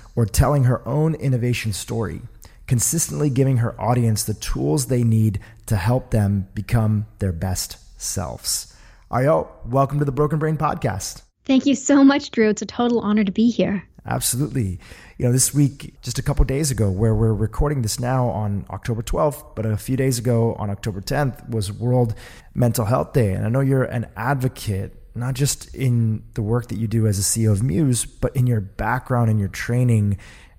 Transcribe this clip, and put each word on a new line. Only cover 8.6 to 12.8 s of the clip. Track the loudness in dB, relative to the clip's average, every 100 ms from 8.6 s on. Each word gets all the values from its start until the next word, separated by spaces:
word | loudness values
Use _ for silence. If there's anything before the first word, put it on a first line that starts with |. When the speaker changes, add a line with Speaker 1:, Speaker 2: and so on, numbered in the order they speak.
| -8 -20 -20 -20 -6
Speaker 1:
Ariel, | 0 2 2 0 -10 -4
welcome | 0 2 0
to | -2
the |
Broken | 0 0 0
Brain | -2 0
Podcast. | -2 -2 -4 -4 -8 -14 -20 _ 2
Speaker 2:
Thank | 2 4
you |
so | 0 4 6
much, | 8 6 0
Drew. | 0 2
It's | 2
a | -4
total | -2